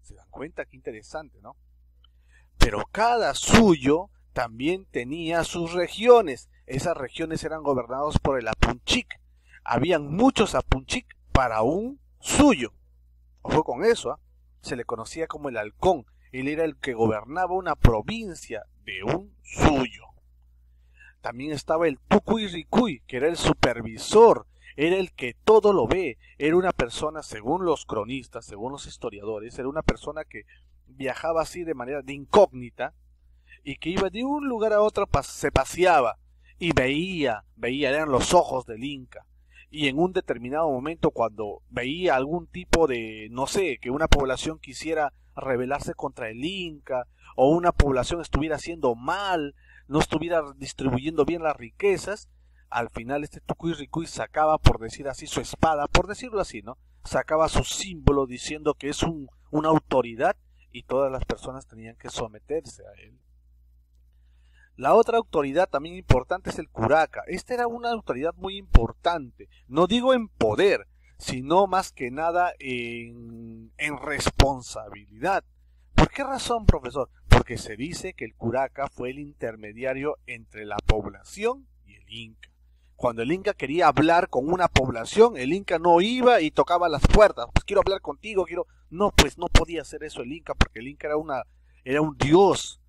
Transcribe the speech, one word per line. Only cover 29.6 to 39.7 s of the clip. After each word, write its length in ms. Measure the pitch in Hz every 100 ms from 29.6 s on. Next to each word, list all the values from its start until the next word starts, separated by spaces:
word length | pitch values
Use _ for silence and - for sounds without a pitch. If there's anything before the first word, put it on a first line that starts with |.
| 131
una 140 | 151
persona 420 | - - - 151
que 200 | 156 110 - - _ _ _
viajaba 560 | 131 131 123 160 165
así 220 | 151 180
de 100 | 170
manera 280 | 139 120 143
de 100 | 131
incógnita 840 | 143 135 202 196 127 120 - 127 _ _ _ _ _ _ -
y 120 | - 139
que 140 | 156
iba 200 | 185 190
de 140 | 190
un 240 | 262 294 285
lugar 240 | 233 220
a 80 | 208
otro, 260 | 214 208 202
pas-, 180 | 143
se 260 | - - 151
paseaba 680 | - 135 165 180 160 117 101 _ _ _ _
y 140 | 175
veía, 720 | 135 127 143 185 180 135 107 _ _
veía, 340 | 120 135 135
eran 200 | 147 156
los 220 | 127 -
ojos 340 | 175 - 131 120
del 180 | 110
Inca. 420 | 135 139 127 - _ _ _ - _